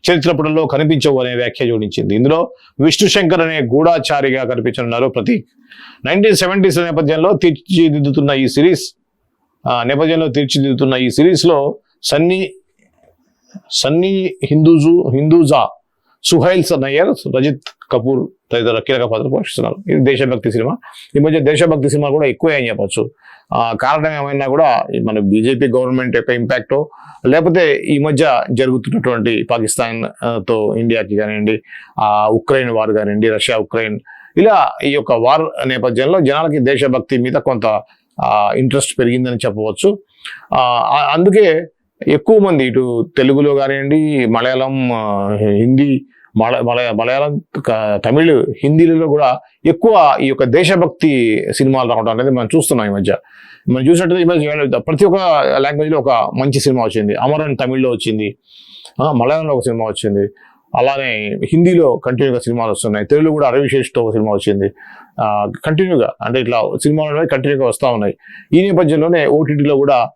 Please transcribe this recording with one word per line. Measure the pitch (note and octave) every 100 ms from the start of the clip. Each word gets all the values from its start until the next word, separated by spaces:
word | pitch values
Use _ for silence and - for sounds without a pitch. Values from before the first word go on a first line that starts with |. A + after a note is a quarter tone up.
| -
చరిత్ర | F3+ E3
పుటల్లో | D#3 D#3 D#3 D3+
కనిపించవు | C#3 D#3 D#3 D3 C3+
అనే | B2
వ్యాఖ్య | B2 A#2+ - B2
జోడించింది. | A2+ G#2 G#2 G#2
ఇందులో | G#2 C3 D#3+ E3+ - _ -
విష్ణు | D3+ D#3 G3+
శంకర్ | G#3 F3 F3
అనే | D#3+ D#3
గూఢాచారిగా | B2 C3+ E3 E3 - C#3+ C#3 C3
కనిపించనున్నారు | B2 B2 A#2 - A#2+ A#2 C3
ప్రతీక్. | B2+ A2 A3+ - _ _ - - - C3
నైన్టీన్ | F#3 A3 F#3+
సెవెంటీస్ | F3+ G3 F#3+ E3+
నేపథ్యంలో | E3+ D#3+ D3+ D#3 F3+
తీర్చిదిద్దుతున్న | F#3+ F3 C#3+ - F3+ D#3+ D3 C#3+ C#3 C#3+
ఈ | C3+ C3
సిరీస్, | C#3 E3 E3+ - _ _ _ _ _ _ _ -
ఆ, | A#2+
నేపథ్యంలో | A#2 C#3+ D#3+ D#3+ D#3+
తీర్చిదిద్దుతున్న | C3 C#3 C#3 C#3 B2+ C3+
ఈ | B2+ B2
సిరీస్లో | - E3 F3 E3+ D3+ C#3+ - _ _
సన్నీ, | - D3 E3+ F#3+ F#3+ - _ _ _ _ _ _ _ _ _ - _
సన్నీ | - C#3 D#3+ F#3+ F#3+ F#3 -
హిందూజు, | C#3 D3 D#3 E3 D#3 F3 D#3
హిందూజా, | C3 D3+ E3+ D3 C#3+ G#2+ - _ _ _ _
సుహైల్ | - E3+ D#3+ F#3
సనయ్యర్, | - D#3 C3+ C#3+ F#3+ - C#3 C3
రజిత్ | C#3 C3+ - _ -
కపూర్ | B2 A2+ C3 - _ _
తదితర | A#2+ A2+ A2+
కీలక | - B2+
పాత్ర | A#2+ A2 B2+
పోషిస్తున్నారు. | C3+ - - A#2 - G3+
ఇది | D3+
దేశభక్తి | C3 C3 C3+ A#2+ A2+
సినిమా. | A2 A#2+ A#3+ - - - C#3+
ఈ |
మధ్య | D3+ D#3
దేశభక్తి | C#3 D3+ E3+ D#3 C3+
సినిమా | D3 C#3+
కూడా | D3 C#3+
ఎక్కువే | - D#3+ C#3+
అని | A#2+
చెప్పొచ్చు. | G#2 G2 - A2+ _ - - _
ఆ, | - A#2 A2+
కారణం | B2+ D3+ D#3 D3+
ఏమైనా | C#3+ C#3 C3+
కూడా | C#3+ D#3 A#2+ - B2
మన | A2+ G#2+
బీజేపీ | G2 G#2+ A2+ C3 C3+
గవర్నమెంట్ | B2 B2+ B2+ B2+ A#2+
యొక్క | A2+
ఇంపాక్టో, | B2 A#2 B2+ - C3+ D3+ - - - B2+
లేకపోతే | D3+ E3 E3+ D#3+ -
ఈ | - C#3+
మధ్య | D3+ C#3 D#3 A#2+ -
జరుగుతున్నటువంటి | A#2+ C3 B2+ B2+ - B2+ A#2 A#2 A2 A2+
పాకిస్తాన్, | A#2+ A2 - A#2 A2+ - -
ఆ, | A#2+ A#2 G2
తో | A2+ G#2+ G#2+
ఇండియాకి | A#2 A2+ G2+ G#2
కానివ్వండి, | G#2+ G#2+ G#2 G#2+ - - - -
ఆ, | G#2+ G#2 G#2+
ఉక్రెయిన్ | A2+ - C3+ B2
వార్ | A2+ A2
కానివ్వండి, | G#2+ G#2 G#2 A2+
రష్యా | G#2+ - A2+
ఉక్రెయిన్, | G#2 A2+ A2 G#2+ - - - -
ఇలా | G#3+ G3 C#3 -
ఈ | C#3
యొక్క | C#3+ C3
వార్ | A#2+ A#2+ D#3 D#3+ - C3
నేపథ్యంలో | B2+ B2+ A2 C3+ F#3
జనాలకి | C3+ C#3+ E3 D3
దేశభక్తి | B2 C3+ C#3 B2+ A#2+ C3
మీద | B2
కొంత, | C#3+ C3+ A#2+ A2 G#2+ - _ _ -
ఆ, | B2 G#2+ G#2 A2+
ఇంట్రెస్ట్ | C3 C3+ - -
పెరిగిందని | A#2+ B2 B2+ A#2
చెప్పవచ్చు. | B2 G2+ G#2+ - G3+ G3+ _ _ - - -
ఆ, | C3+
ఆ, | B2 A#2+ A2+ C#3 C#3+
అందుకే | D#3 F#3+ G3+ G3 D#3+ E3 _ _ _ -
ఎక్కువ | D3 - A3
మంది | G3 D#3
ఇటు | B2+ B2 B2+ A#2+ F#2 -
తెలుగులో | C3 C#3 D3
కానివ్వండి, | C#3 C3+ C#3 C#3 D#3 D#3 C#3+ A#2
మలయాళం, | A2+ B2+ C3 C3 C3+ B2
ఆ, | A#2 G#2+ G2+ G2 G#2
హిందీ, | G#2+ G2+ A#2+ C3 C#3+ C3 - _ _ A2
మల-, | A2+ B2
మలయ-, | A#2+ A#2+ A#2+
మలయాళం, | G#2+ A2+ C3+ D3 C#3+ - D3+
క-, | A#2+ A2 G#2+ G2+
తమిళ్, | A2+ C#3 E3 C#3 - -
హిందీలలో | C#3+ D#3 E3 D#3+ D#3+
కూడా | D3+ C3+ C3+ _ _
ఎక్కువ | - E3+ A3+ G#3 D3+ C#3
ఈ | C3+
యొక్క | C3+
దేశభక్తి | B2+ D3 F3 F#3 E3+ - D#3+ C3 A2+ G#2+ - -
సినిమాలు | C3+ C3 B2
రావడం | A2+ A2+
అనేది | A2+ C3+
మనం | B2+ G#2+ E3
చూస్తున్నాం | - B2+ G#2
ఈ |
మధ్య. | G2+ F#2+ G2 _ - - - -
మనం | B2+ C3
చూసినట్టయితే | F3 F3+ F3+
ఈ |
మధ్య | E3+ F3 D3 D3+ C#3 A#2
ప్రతి | - D#3
ఒక్క | G3 F#3+ F#3 D3+ C3+ C3+
లాంగ్వేజ్లో | C#3 D3 D3+ G#3+
ఒక | F3
మంచి | A#2+ - - C#3 C3+
సినిమా | D3+ B2+
వచ్చింది. | A2 A2 G#2
అమరన్ | G2 B2+ D3+ D#3 C3
తమిళ్లో | B2+ C3 C3
వచ్చింది, | A#2 A2+ G#2+ G#2 - _ - - - - -
ఆ, | D3
మలయాళంలో | C3 A#2+ D#3 D#3
ఒక | C3+
సినిమా | B2+ A2+
వచ్చింది, | A2 G#2 G#2+ G2+ G2+ _ _ _ _ -
అలానే | C3 C#3 C3 A2 G#2 G#2 -
హిందీలో | D#3+ F3 F3 D3 A#2
కంటిన్యూగా | B2+ B2+ C#3 B2
సినిమాలు | A#2+ A#2+ A2+
వస్తున్నాయి, | G2 A2+ G#2 G#2
తెలుగులో | D3 D#3+
కూడా | D3+ C#3
రవిశేష్తో | B2+ C#3 C3+ A#2+ A#2+
ఒక | A2+
సినిమా | A2 G#2+
వచ్చింది. | G2+ G#2 G2+ F#2 - - - - -
ఆ, | G#2+ G#2 G#2 -
కంటిన్యూగా | D#3 D#3 F#3 D#3 A2+ -
అంటే | A2+ B2+
ఇట్లా | A#2 A#2 G2 -
సినిమాలు | D3 D#3 D3+
అనేవి | D3 D#3+
కంటిన్యూగా | C#3 C#3+ C#3 B2+
వస్తూ | G#2+ C3+
ఉన్నాయి. | A#2 G2+ - - - -
ఈ | D#3+ G3
నేపథ్యంలోనే | A3 E3 D#3 D#3+ E3+ C#3+
ఓటీటీలో | D3 C#3+ D3 C#3+ C#3
కూడా | C#3 C3 A2+